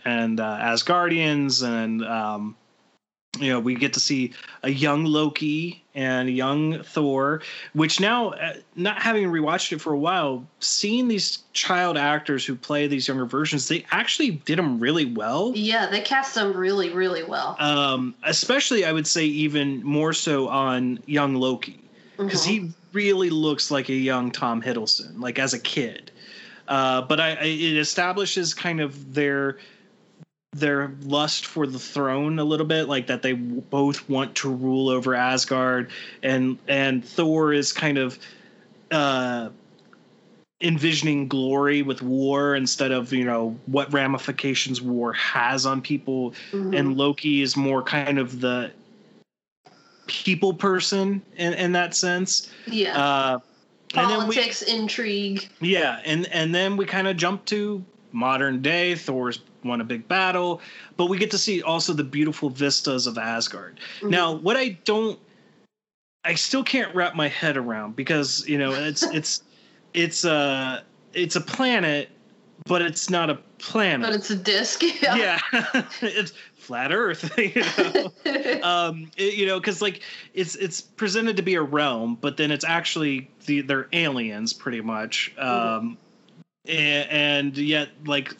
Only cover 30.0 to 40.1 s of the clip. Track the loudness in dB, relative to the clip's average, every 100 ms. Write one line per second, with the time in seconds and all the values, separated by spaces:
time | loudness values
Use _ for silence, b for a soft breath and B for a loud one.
30 | _ -20 -20 _ _ -2 0 2 -2 -6
31 | -2 0 0 -2 -4 -2 -2 -4 -6 -2
32 | 0 0 0 0 0 0 2 0 2 0
33 | -2 -2 0 0 -2 -6 -2 2 2 2
34 | -2 -2 -2 -2 -4 -2 0 2 2 2
35 | 2 2 2 2 0 2 2 0 -2 B
36 | B B 0 2 2 -2 0 2 2 0
37 | 0 0 2 4 4 4 2 0 0 2
38 | 0 -4 B B B B B -20 -2 2
39 | 2 2 0 -2 -6 -10 -20 -20 -20 -20
40 | _